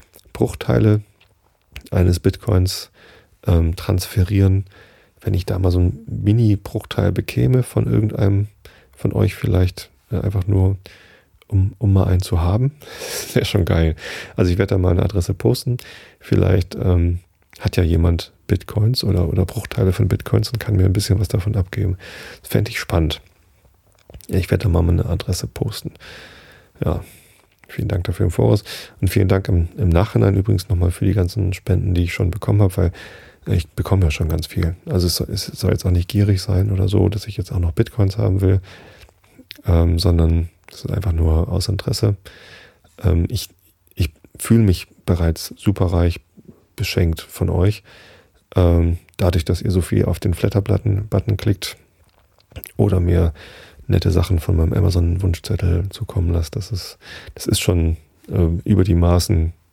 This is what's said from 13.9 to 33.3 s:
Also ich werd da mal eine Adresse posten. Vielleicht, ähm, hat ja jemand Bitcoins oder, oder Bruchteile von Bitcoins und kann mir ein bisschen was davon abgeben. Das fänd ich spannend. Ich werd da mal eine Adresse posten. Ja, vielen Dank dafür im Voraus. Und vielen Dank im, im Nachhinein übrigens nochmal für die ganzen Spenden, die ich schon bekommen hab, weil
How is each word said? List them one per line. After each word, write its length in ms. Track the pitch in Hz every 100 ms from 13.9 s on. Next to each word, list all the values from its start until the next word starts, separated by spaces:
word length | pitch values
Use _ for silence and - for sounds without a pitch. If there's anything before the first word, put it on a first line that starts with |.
| 78 - - - -
Also 160 | 90
ich 60 | 87
werd 140 | 101
da 60 | 98
mal 140 | 90
eine 120 | 90
Adresse 300 | 98 101 92
posten. 440 | 95 117 127 - 123 - - - _
Vielleicht, 560 | - 101 92 92 92 -
ähm, 440 | 95 90 85 87 - _ _ -
hat 180 | - -
ja 60 |
jemand 480 | 85 82 85 85 - _ -
Bitcoins 560 | 95 - 104 107 127
oder, 260 | 104 92 87
oder 160 | 92 95
Bruchteile 480 | - - - 98
von 140 | 90 98
Bitcoins 420 | 101 - 107 110
und 100 | 110
kann 160 | - 101
mir 100 | 92
ein 80 |
bisschen 260 | 92 - 98
was 80 | 95
davon 280 | 98 104 101
abgeben. 420 | 92 - 92 92 - - - -
Das 100 | -
fänd 180 | 110 107
ich 100 | -
spannend. 420 | - 85 78 - - _ _ _ _ _ _ _ - - -
Ich 240 | 92 87
werd 140 | 95 92
da 40 |
mal 180 | 87 85
eine 180 | 87 85
Adresse 420 | 87 - 90 -
posten. 440 | - - - - - - - - - - - _ _
Ja, 200 | - 80 - - _ _ _ _ -
vielen 200 | - 104
Dank 160 | 98 90
dafür 200 | 90 95
im 60 |
Voraus. 320 | - 113 107 - - - -
Und 80 | 95
vielen 180 | - 95
Dank 200 | 95 -
im, 220 | 87 85 -
im 120 | 90
Nachhinein 460 | 85 107 113 104 98
übrigens 340 | 98 98 -
nochmal 220 | 87 87
für 140 | - 104
die 80 |
ganzen 400 | 98 90 107 95
Spenden, 400 | 92 - 95 92
die 100 | 87
ich 100 | 87
schon 180 | - 98
bekommen 300 | 90 - 104
hab, 160 | 98 -
weil 140 | 90 - - - -